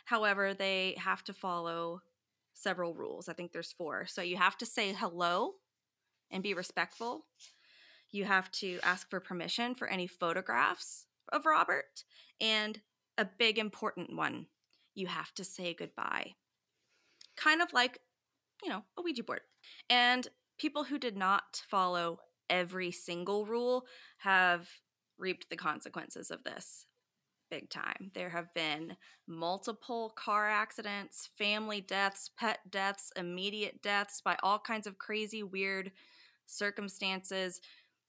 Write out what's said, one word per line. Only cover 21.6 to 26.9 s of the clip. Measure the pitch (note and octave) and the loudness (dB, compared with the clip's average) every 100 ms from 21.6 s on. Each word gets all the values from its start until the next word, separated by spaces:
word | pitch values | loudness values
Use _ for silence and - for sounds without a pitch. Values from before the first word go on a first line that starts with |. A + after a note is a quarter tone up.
| - | 0
follow | G3+ F#3 F3 E3+ E3 - _ - | 2 4 4 0 -2 -10 _ 0
every | F3+ F3+ F#3 F3 | 2 2 -2 -4
single | F3 - F3 F3 G#3 G#3 | -4 -4 -4 0 0 0
rule | A#3 A#3+ B3+ B3 - - - | 0 2 0 -2 -14 -20 -4
have | G3 F#3+ F#3 F3 F3+ - _ _ _ - | 4 6 6 4 0 -18 _ _ _ -6
reaped | F#3 F3 - | -4 -4 -6
the | E3 | -4
consequences | E3 D3 - F3 - - - | -2 -2 -6 -8 -8 -8 -6
of | - | -6
this | - - - - - | -8 -8 -8 -10 -12